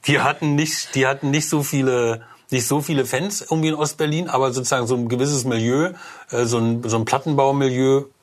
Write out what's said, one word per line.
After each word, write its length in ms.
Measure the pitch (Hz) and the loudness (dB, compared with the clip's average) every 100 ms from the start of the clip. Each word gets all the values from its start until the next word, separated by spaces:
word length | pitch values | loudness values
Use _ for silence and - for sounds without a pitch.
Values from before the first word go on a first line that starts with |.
| - | 2
Die 140 | 143 | 2
hatten 340 | 127 151 156 | 2 0 0
nicht, 400 | 143 156 - - | 0 0 -4 -4
die 140 | 135 131 | 0 2
hatten 240 | 135 143 | 2 0
nicht 180 | 147 151 | 0 0
so 140 | 151 | -2
viele, 580 | 143 139 131 123 117 117 - - - | 0 0 2 2 0 -2 -8 -20 -4
nicht 160 | 127 - | -2 0
so 140 | 143 | -2
viele 220 | 143 147 | 0 0
Fans 380 | 123 131 190 202 | 0 -2 -4 -6
irgendwie 280 | - 160 156 | -4 0 0
in 40 | |
Ostberlin, 560 | 151 151 - 151 151 170 | 0 -4 -2 -2 -2 -2
aber 240 | 135 135 | 0 0
sozusagen 320 | 127 123 127 117 | -2 -2 -2 0
so 100 | 123 | -2
ein 140 | 120 | 0
gewisses 340 | 123 139 143 | -2 0 -2
Milieu, 500 | 123 113 113 135 175 185 - - - | -2 0 2 2 0 -4 -18 -20 -6
äh, 160 | 120 117 | -2 0
so 140 | 117 | 2
ein, 280 | 113 117 120 | 0 0 0
so 100 | 113 | -2
ein 80 | 110 | 0
Plattenbaumilieu 1000 | 131 160 139 139 139 135 127 131 135 139 _ | 0 0 2 2 4 0 2 4 4 0 _